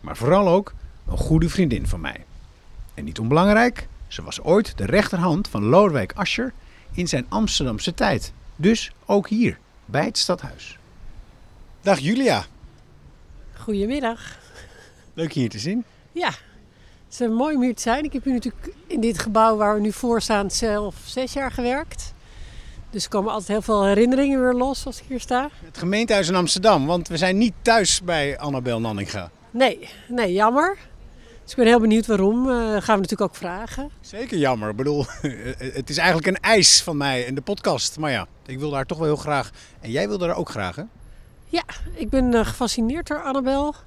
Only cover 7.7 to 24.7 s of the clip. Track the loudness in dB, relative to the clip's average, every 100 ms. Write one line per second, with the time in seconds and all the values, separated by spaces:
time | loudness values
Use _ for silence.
7.7 | -2 -4 -2 0 0 -4 -16 -20 0 2
8.7 | 2 -2 -14 0 0 2 2 2 0 _
9.7 | -20 -4 -2 0 -2 -2 -2 -4 -14 -18
10.7 | -20 -20 -18 -18 -18 -20 -20 -20 -20 -20
11.7 | -6 2 2 2 2 2 2 -2 -14 -20
12.7 | -20 -20 -20 -20 -20 -20 -20 -20 -14 -4
13.7 | -2 0 0 -2 -4 -12 -18 -20 -20 -20
14.7 | -20 -20 -20 -20 -6 -4 -2 -2 -2 -4
15.7 | -4 -6 -16 -14 -2 -2 -2 -16 -20 -20
16.7 | _ -20 -20 -20 -4 -2 2 0 2 0
17.7 | 0 -2 -2 -2 -4 -2 -2 -2 -10 -14
18.7 | -16 -8 -2 0 -2 0 4 4 4 2
19.7 | 2 0 -2 0 0 2 0 0 -2 -2
20.7 | -2 -4 -8 -10 -6 -6 -4 -6 -2 -2
21.7 | -2 -4 -10 -12 -14 -20 -18 -16 -16 -16
22.7 | -16 -12 -8 -4 -2 -2 -4 -2 -4 0
23.7 | 2 4 6 6 4 4 2 2 2 0